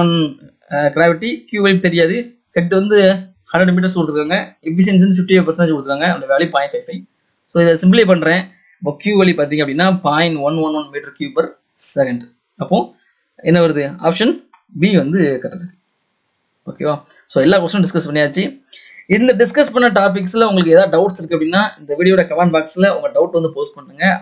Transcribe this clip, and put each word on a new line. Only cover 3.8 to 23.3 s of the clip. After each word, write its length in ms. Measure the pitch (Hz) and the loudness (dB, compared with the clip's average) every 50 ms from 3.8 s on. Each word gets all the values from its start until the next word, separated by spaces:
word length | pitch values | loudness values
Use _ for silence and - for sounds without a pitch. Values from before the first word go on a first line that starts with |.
| 180 185 185 | 0 0 -2
கொடுத்துருக்காங்க, 400 | 185 160 151 147 151 151 151 180 208 202 - - _ - 160 | -2 -2 -2 -2 -4 -2 -2 -4 -4 -6 -8 -16 _ -10 -6
எஃபிஷியன்சி 340 | 165 180 185 202 196 180 185 | 0 0 2 4 4 4 4
வந்து 120 | 202 185 | 2 2
ஃபிஃப்டி 180 | 185 180 185 185 | 0 0 2 2
ஃபைவ் 120 | 185 175 | 2 2
பர்சன்டேஜ் 260 | 160 160 - 175 160 156 | 2 0 0 0 0 0
கொடுத்துருக்காங்க, 320 | 139 135 135 139 143 160 185 170 | -2 -4 -4 -4 -2 -2 -2 -2
அந்த 100 | 143 139 131 | -4 -2 -2
value 180 | 139 143 170 160 151 | 0 0 0 0 -2
point 180 | 139 143 143 - | -4 -4 -4 -8
five 140 | - - | -10 -10
five. 140 | - - 92 - _ _ _ _ _ _ _ _ _ | -10 -14 -16 -16 _ _ _ _ _ _ _ _ _
So, 60 | - 170 170 | 0 2 4
இதை 100 | 170 165 160 175 | 4 2 4 4
சிம்பிளை 220 | 185 202 233 220 180 185 | 4 4 4 4 4 2
பண்றேன். 280 | 170 156 160 170 185 185 - _ _ _ _ _ - | 2 2 0 0 0 -2 -6 _ _ _ _ _ -10
இப்போ 140 | - 147 143 - | -8 -8 -8 -6
Q 160 | - 202 208 196 | -4 -2 2 2
வேல்யூ 160 | 190 180 170 170 | 2 2 2 0
பாத்தீங்க 220 | 147 143 151 151 147 | -2 -2 -2 -2 -2
அப்படின்னா, 240 | 139 135 156 180 190 185 185 - | -2 0 0 0 0 0 0 -2
point 320 | 147 147 156 170 170 160 147 139 | -2 0 0 0 0 -2 -2 -2
one 100 | 147 160 165 156 | -2 -2 -2 -2
one 120 | 156 151 151 | -2 -4 -6
one 100 | 151 139 139 | -8 -8 -12
meter 160 | 143 147 139 - - | -14 -14 -14 -14 -12
cube 160 | 147 139 127 156 | -12 -8 -8 -8
per 80 | - - - _ _ _ _ - - - - | -8 -10 -12 _ _ _ _ -14 -12 -10 -4
second. 260 | 147 135 127 123 120 120 - _ _ _ _ _ - - | -4 -4 -4 -4 -8 -10 -14 _ _ _ _ _ -12 -6
அப்போ 140 | - 185 226 359 - _ _ _ _ _ _ _ _ _ _ - 170 | -4 -2 -2 -4 -6 _ _ _ _ _ _ _ _ _ _ -2 0
என்ன 120 | 170 175 170 | 2 2 2
வருது? 200 | 160 151 147 143 139 143 - - | 2 0 -2 -4 -6 -8 -4 -2
Option 220 | 165 180 - 214 262 - - - _ _ _ _ _ - 143 | -2 0 0 0 -2 -2 -4 -8 _ _ _ _ _ -6 -2
பி 80 | 165 208 202 170 | 0 2 2 2
வந்து 200 | 135 143 170 190 165 143 135 127 - | 0 0 0 0 0 0 -2 -4 -6
correct. 280 | - - 185 175 - _ _ _ _ _ _ _ _ _ _ _ _ _ _ _ _ _ _ - - | -10 -12 -12 -16 -16 _ _ _ _ _ _ _ _ _ _ _ _ _ _ _ _ _ _ -18 -18
ஓகேவா? 240 | - - 139 151 147 143 - _ _ _ _ - | -12 -6 -4 -4 -4 -6 -8 _ _ _ _ -4
So, 60 | - 139 135 | 0 2 4
எல்லா 120 | 160 202 190 | 4 4 2
கொஸ்டினும் 240 | 170 160 - 202 180 | 2 0 0 0 -2
discuss 220 | 185 - 170 - 147 | 0 -2 -4 -4 -2
பண்ணியாச்சு. 340 | 147 151 151 147 - 185 208 - - - _ _ - - - - - - - - 185 | -2 0 0 0 0 -4 -6 -6 -6 -14 _ _ -20 -20 -20 -20 -20 -14 -4 -2 0
இந்த 160 | 220 240 254 233 196 | 2 2 2 4 2
discuss 300 | 233 - - 294 294 294 220 | 2 2 2 2 0 2 2
பண்ண 140 | 247 240 240 185 | 0 0 2 2
டாபிக்ஸ்ல 460 | 208 196 196 185 202 185 180 202 226 226 214 | 2 2 2 0 -2 -6 -4 0 0 0 2
உங்களுக்கு 240 | 196 185 175 165 160 | 2 2 2 4 6
ஏதாவது 160 | 175 196 185 - | 4 4 4 2
doubts 240 | 165 190 202 180 - | 2 0 0 -2 -6
இருக்கு 160 | 165 156 170 | -8 -6 -4
அப்படின்னா, 260 | 156 156 160 175 196 214 - - - | -2 -2 0 0 0 0 -2 -4 -12
இந்த 120 | 151 139 147 147 | -10 -8 -4 0
வீடியோட 240 | 180 190 190 185 170 - | 2 2 4 4 2 0
comment 240 | 151 165 180 175 160 | 0 0 0 2 2
பாக்ஸ்ல 300 | 156 151 - - 175 190 196 180 | 0 -2 -2 -2 0 0 0 0
உங்க 120 | - 143 139 - | 0 -4 -2 0
doubt 200 | 143 165 170 | 0 0 0